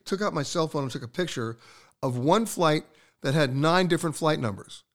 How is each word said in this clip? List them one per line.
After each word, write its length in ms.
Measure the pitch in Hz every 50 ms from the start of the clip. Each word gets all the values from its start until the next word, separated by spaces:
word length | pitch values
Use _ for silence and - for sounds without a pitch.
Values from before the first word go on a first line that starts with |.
| _
took 160 | - 202 185
out 140 | 208 202 160
my 80 | 160 143
cell 260 | - - 175 160 151
phone 140 | - 151 139
and 100 | 131 -
took 120 | 143 127
a 40 | 113
picture 500 | - - 180 160 - 135 117 113 113 - - - - - - _ _ _ -
of 160 | 135 120 123
one 260 | 120 147 180 220 233
flight 400 | 214 - - 175 156 151 156 - - _ _ _ _ _ _
that 140 | - 143 135
had 200 | 160 151 131 127
nine 320 | 139 147 160 170 185 185
different 300 | 170 170 165 170 165 143
flight 240 | - 165 156 156 -
numbers. 420 | - 110 98 90 - - - - - _ _